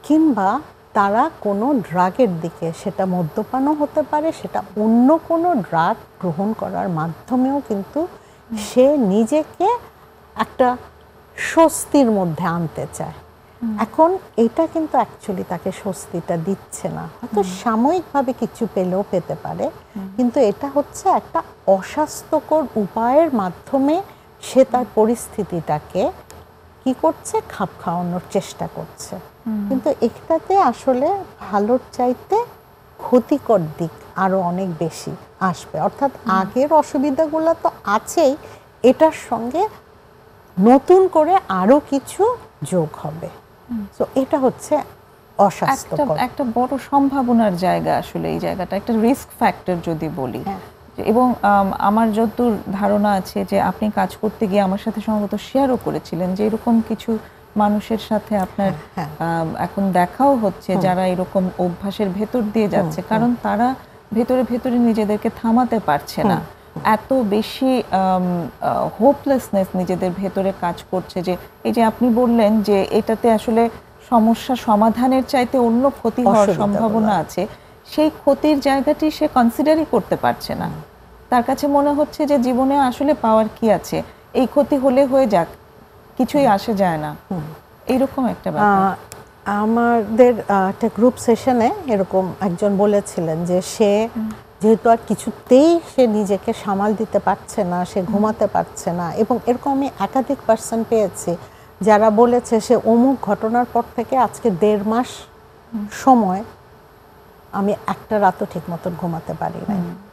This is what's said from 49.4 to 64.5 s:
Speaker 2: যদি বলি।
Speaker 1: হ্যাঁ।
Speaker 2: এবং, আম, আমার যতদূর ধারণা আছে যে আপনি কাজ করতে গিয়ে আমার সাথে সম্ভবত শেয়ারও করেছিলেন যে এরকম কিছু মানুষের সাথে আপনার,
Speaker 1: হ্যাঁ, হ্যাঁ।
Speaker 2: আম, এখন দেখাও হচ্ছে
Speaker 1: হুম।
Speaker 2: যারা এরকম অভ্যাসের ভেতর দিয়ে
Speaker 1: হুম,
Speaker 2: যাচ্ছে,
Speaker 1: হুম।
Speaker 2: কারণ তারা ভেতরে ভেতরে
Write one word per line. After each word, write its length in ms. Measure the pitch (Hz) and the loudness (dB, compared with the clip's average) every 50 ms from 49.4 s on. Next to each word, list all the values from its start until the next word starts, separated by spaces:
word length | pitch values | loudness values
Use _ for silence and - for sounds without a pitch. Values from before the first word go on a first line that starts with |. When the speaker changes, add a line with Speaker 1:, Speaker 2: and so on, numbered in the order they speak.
| 247 196 180 - - - 180 170 170 | -2 -2 -2 -2 -6 -4 -4 -4 -4
Speaker 2:
যদি 260 | 170 165 151 160 156 147 | -4 -4 -4 -4 -6 -6
বলি। 260 | 160 131 127 - 120 147 | -6 -6 -6 -6 -8 -8
Speaker 1:
হ্যাঁ। 140 | 196 196 185 - - - - - - - | -8 -10 -10 -14 -18 -20 -20 -20 -18 -12
Speaker 2:
এবং, 360 | - - - 214 240 254 247 240 - | -6 -2 0 2 2 2 2 0 0
আম, 300 | - 202 202 202 196 190 - | 2 2 4 4 2 0 -2
আমার 360 | - - 202 208 220 226 226 208 | 0 0 2 2 2 2 2 2
যতদূর 440 | 214 226 220 214 - 240 240 214 185 185 - | 0 0 -2 0 0 0 0 0 -2 -4 -6
ধারণা 400 | 190 196 208 196 208 208 202 208 | -6 -2 0 0 2 2 2 2
আছে 340 | 202 190 185 - - 208 196 185 | 0 0 -2 -4 -6 -6 -4 -2
যে 120 | 202 196 | 0 0
আপনি 300 | 202 185 185 - 220 214 | 0 0 -2 -2 -4 -2
কাজ 240 | - 208 190 185 - - | 0 -2 -2 -2 -4 -6
করতে 260 | - 214 214 - 226 | -6 -6 -2 -2 -4
গিয়ে 140 | 190 190 202 | 0 2 2
আমার 160 | 202 185 185 | 2 2 -2
সাথে 240 | 208 - 226 - 220 | -2 -4 -6 -6 -4
সম্ভবত 340 | 202 - 214 214 208 196 - | -4 -2 -2 -2 -2 -4 -6
শেয়ারও 420 | 208 - - - 269 277 262 254 240 - | -8 -8 -2 0 0 2 2 0 -2 -2
করেছিলেন 500 | - 147 151 - - - 165 180 180 185 | -4 -6 -6 -6 -6 -6 -4 -2 -4 -2
যে 100 | 190 208 | 0 0
এরকম 360 | 220 208 226 - 240 233 226 226 | -2 -2 -2 0 2 2 2 2
কিছু 300 | - 226 208 - - 226 214 - - - - - - - | 0 -6 -6 -4 -4 -4 -4 -6 -12 -20 -20 -20 -8 -2
মানুষের 400 | 208 208 208 208 208 196 - 226 | 0 0 2 0 -2 -2 -4 -6
সাথে 400 | 208 - - 226 208 - - 214 | -6 -4 -4 -4 -4 -2 -2 -2
আপনার, 340 | 202 185 185 - - 202 190 165 151 - - - | -2 -2 -4 -4 -2 -2 -2 -2 -4 -10 -12 -10
Speaker 1:
হ্যাঁ, 120 | - 165 147 - - | -8 -8 -8 -8 -6
হ্যাঁ। 220 | 160 165 165 165 | -4 -4 -2 -2
Speaker 2:
আম, 140 | 165 160 - | -4 -4 -4
এখন 340 | - - 175 - 202 196 196 | -6 -8 -6 -4 -2 -2 0
দেখাও 440 | 175 180 175 175 - - 262 277 285 | 2 2 0 0 0 0 2 2 2
হচ্ছে 380 | 240 220 196 175 - - - 185 | 2 0 -2 -4 -4 -6 -4 -2
Speaker 1:
হুম। 80 | 185 | 0
Speaker 2:
যারা 260 | 165 180 180 180 185 | 2 0 0 0 0
এরকম 420 | 185 180 170 185 - - 196 185 185 - - | 0 0 -2 -4 -2 -2 -2 -2 -2 -2 -2
অভ্যাসের 500 | 180 180 170 175 - 196 190 - 214 196 | -2 -2 -2 -4 -8 -8 -4 -4 -4 -2
ভেতর 320 | 180 196 214 202 - 254 | -2 -4 -4 -2 -2 -2
দিয়ে 240 | 214 214 208 226 214 | -2 0 0 0 0
Speaker 1:
হুম, 60 | 196 | 2
Speaker 2:
যাচ্ছে, 300 | 208 214 190 160 156 185 | 0 0 -2 -2 -4 -8
Speaker 1:
হুম। 80 | 180 - | -4 -2
Speaker 2:
কারণ 260 | 220 220 233 240 247 233 | 0 0 2 0 0 -2
তারা 340 | - 214 202 208 240 254 262 - - - - - - - 208 | -2 -4 0 0 0 0 -2 -4 -10 -20 -20 -20 -14 -4 -2
ভেতরে 300 | 214 247 - 254 254 254 | -2 0 2 0 0 0
ভেতরে 360 | - | 0